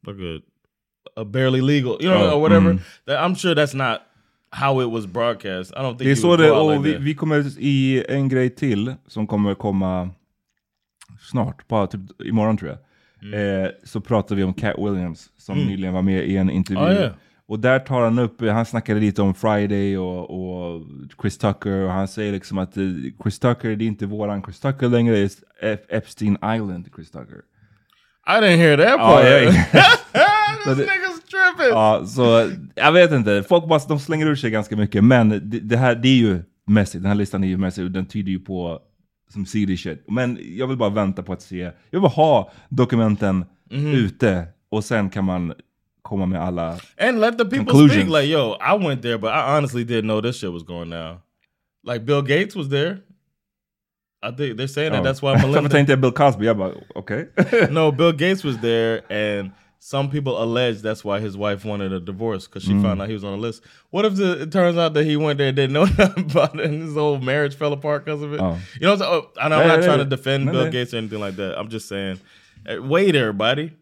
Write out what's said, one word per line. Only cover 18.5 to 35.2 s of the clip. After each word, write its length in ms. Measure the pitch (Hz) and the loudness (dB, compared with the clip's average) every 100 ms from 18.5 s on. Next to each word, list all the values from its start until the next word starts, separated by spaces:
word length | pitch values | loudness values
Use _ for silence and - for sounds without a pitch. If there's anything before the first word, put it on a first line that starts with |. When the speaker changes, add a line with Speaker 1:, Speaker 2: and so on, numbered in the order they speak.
| 110 113 | 0 -2
Speaker 2:
snackade 340 | 117 - 107 | -6 -2 0
lite 220 | 107 98 | 0 2
om 120 | 101 | 0
Friday 640 | 95 110 104 101 101 98 98 | 0 -2 0 0 -2 -2 -2
och, 320 | 92 90 87 | -6 -8 -10
och 520 | 92 92 90 87 85 76 69 69 _ | -10 -8 -8 -10 -10 -14 -18 -20 _
Chris 160 | 104 - | -6 -2
Tucker, 420 | 107 98 104 98 | -2 -2 -4 -2
och 60 | 95 | -2
han 180 | 95 98 | -2 -4
säger 240 | - 104 | -6 -6
liksom 260 | 98 - 98 | -6 -8 -8
att, 180 | 92 - | -6 -4
eh, 60 | 98 87 64 - | -4 -4 -10 -6
Chris 160 | 107 - | -6 -2
Tucker, 380 | 127 120 117 107 | 0 0 -4 -4
det 80 | |
är 20 | 113 | -4
inte 200 | 104 101 | -4 -6
våran 360 | 104 104 101 | -6 -6 -6
Chris 180 | 95 92 | -10 -6
Tucker 280 | 139 139 123 | -6 -2 0
längre, 260 | 120 117 | 2 4
det 80 | 110 101 - _ _ | 2 0 -4 _ _
är 120 | 110 | -4
Ep-, 120 | 104 _ | -4 _
Epstein 480 | 110 - - 107 98 101 113 | -6 -6 -4 -2 0 -2 -4
Island 320 | 104 90 92 | -4 -10 -12
Chris 160 | - 80 | -20 -20
Tucker. 300 | 78 62 - - _ _ _ _ _ _ _ - | -20 -20 -20 -20 _ _ _ _ _ _ _ 0
Speaker 1:
I 40 | |
didn't 260 | 208 208 170 | 4 6 6
hear 200 | 165 147 | 6 6
that 100 | 190 | 6
Speaker 2:
Ja, 80 | 269 | 6
Speaker 1:
part. 260 | 226 - | 8 8
Speaker 2:
ja, 140 | 123 139 127 185 85 | 8 8 8 6 6
ja. 100 | - | 8
Speaker 1:
<laughs> 800 | 403 494 - 226 370 415 415 440 | 8 6 2 4 4 4 0 -2
This 0 | |
Speaker 2:
Så 100 | - | -2
det 80 | 131 | -2
Speaker 1:
nigga's 360 | 240 381 370 330 _ | 0 -2 -4 -10 _
tripping. 400 | 381 370 359 269 | 0 0 2 2
Speaker 2:
Ja, 360 | 117 107 107 90 | 4 4 2 -2
så 440 | 123 123 117 113 190 - | 2 4 6 4 -4 -12
jag 180 | - 147 | 2 4
vet 200 | 170 175 | 6 6
inte. 300 | 143 107 101 98 | 4 2 0 2
Folk 200 | 175 160 | 2 4
bara, 120 | 156 - | 0 0
de 100 | 151 | -6
slänger 280 | 139 160 156 | -4 -2 0
ur 100 | 139 | 0
sig 140 | 120 | -2
ganska 260 | 110 104 104 | -4 -4 -2
mycket, 280 | 101 104 | -2 4
men 240 | 110 127 | 6 6